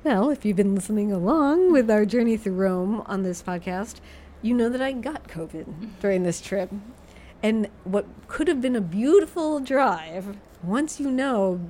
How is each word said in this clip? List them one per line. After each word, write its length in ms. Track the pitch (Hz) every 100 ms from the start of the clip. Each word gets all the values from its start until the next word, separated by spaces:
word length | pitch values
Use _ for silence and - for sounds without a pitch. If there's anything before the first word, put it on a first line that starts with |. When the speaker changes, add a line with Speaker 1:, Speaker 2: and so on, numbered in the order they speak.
Speaker 1:
Well, 260 | 302 285 294
if 160 | 277 208
you've 120 | 190
been 180 | 202 196
listening 360 | 185 214 208
along 600 | 190 180 320 277 330 370
with 180 | 302 226
our 160 | 214 208
journey 320 | 240 233 220
through 160 | 208
Rome 480 | 185 190 185 185 214 -
on 180 | 196
this 180 | 185 175
podcast, 540 | - 180 180 180 208 - - - - -
you 120 | 214
know 160 | 240 233
that 120 | 254
I 100 | 269
got 360 | 262 247 311 -
covid 360 | 165 160 160 - 156 214
Speaker 2:
<laughs> 160 | 190
Speaker 1:
during 220 | 202 185
this 180 | 180 170
trip. 280 | - 196 185 202 214 - - - - -
And 280 | 214 220 202 - 185
what 200 | 196 - - -
could 200 | - 311
have 120 | 277
been 140 | 254 247
a 60 |
beautiful 760 | 175 185 262 392 330 349 311 302
drive, 760 | 262 269 262 170 160 175 196 202 - -
once 360 | 175 233 302 -
you 100 | 277
know, 440 | 254 269 226 190 180